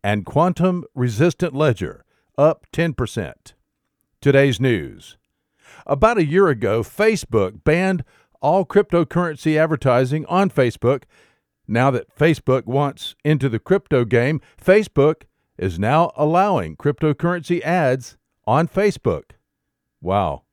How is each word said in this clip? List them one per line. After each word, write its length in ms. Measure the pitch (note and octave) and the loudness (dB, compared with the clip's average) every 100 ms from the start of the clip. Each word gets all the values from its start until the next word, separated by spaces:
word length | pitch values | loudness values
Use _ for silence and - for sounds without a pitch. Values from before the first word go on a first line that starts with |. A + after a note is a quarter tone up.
and 220 | G2+ G#2 F#2 | -2 -2 -2
quantum 600 | C#3+ F3 F3 F3+ F3+ - - | 0 0 2 0 0 -8 -4
resistant 580 | B2 G#2+ E3+ - F3+ | -4 0 0 0 -6
ledger 500 | C3 D3+ A2+ E2 - _ _ _ - | 0 0 0 -4 -10 _ _ _ 2
up 300 | D3 D3+ _ | 2 2 _
ten 220 | - E3 C#3+ | -4 -4 -4
percent. 580 | A#2 - D#2 - - _ _ _ _ _ _ _ | -6 -6 -8 -12 -20 _ _ _ _ _ _ _
Today's 380 | C#3 C#3 C#3 A2+ | 2 4 4 2
news. 580 | C3 G#2+ C#2 B1 - _ _ _ _ _ _ - - | 0 0 -4 -16 -20 _ _ _ _ _ _ -20 -6
About 320 | C#3+ G#3+ A#3 | 0 2 2
a 80 | D#3 | 0
year 220 | E3+ F#3+ | 2 2
ago, 340 | B2 G2+ A2 | 2 0 -2
Facebook 840 | G#2+ - A3 A3 - A2 F#2+ G#2+ | -4 0 0 0 -2 0 0 -2
banned 400 | - E3 F#3+ F#3 - _ _ _ | 0 0 0 -2 -6 _ _ _
all 240 | C#3 F3+ F3+ | -2 0 2
cryptocurrency 880 | G3 G#3 E3+ E3 F3 F3 D3 D#3+ D#3 | 0 2 0 0 -2 -4 -4 -2 0
advertising 720 | D#3+ D#3 C3+ A#2+ C3 D#3 D3+ | 0 0 0 2 0 -4 -2
on 240 | F3 G3 | 0 0
Facebook. 540 | - B2+ - A#2 C#3 _ _ _ _ _ _ - | 2 0 0 -2 -2 _ _ _ _ _ _ -6
Now 240 | A2 C3 | 0 0
that 240 | B2+ - _ | 0 -8 _
Facebook 500 | D#3 D#3 - C3 - | 0 0 0 -2 0
wants 480 | C3+ C#3+ - - - | -2 -4 -6 -16 -8
into 260 | D3 D3+ C3 | -2 0 0
the 100 | A2 | -4
crypto 440 | - G3 _ C3 | -2 -2 _ -2
game, 380 | A#2 A#2 B2 D#3 _ _ | 2 0 0 -4 _ _
Facebook 640 | - G3+ G#3 - C#3+ D#3+ - _ _ - | 4 4 4 0 2 0 -10 _ _ -8
is 180 | F#2+ E2+ | -6 -2
now 340 | G#2 D3+ E3+ - | 0 0 0 -2
allowing 600 | D3+ E3+ G3+ E3+ E2 D#2 | 0 2 0 0 -4 -6
cryptocurrency 840 | C#3+ - D#3 D3 E3+ F3 D#3 F3 | -6 -2 -2 0 -2 -4 -4 -4
ads 560 | C3+ F3+ C#3+ C3 B2 _ _ _ - | -2 0 0 -2 -6 _ _ _ -2
on 200 | B2+ E3+ | 0 0
Facebook. 640 | - G#3 - - D#2 - _ _ _ _ _ _ _ | 0 -2 0 -4 -4 -8 _ _ _ _ _ _ _
Wow. 420 | E2+ G2 F2+ C#2 _ | -4 -2 -2 -4 _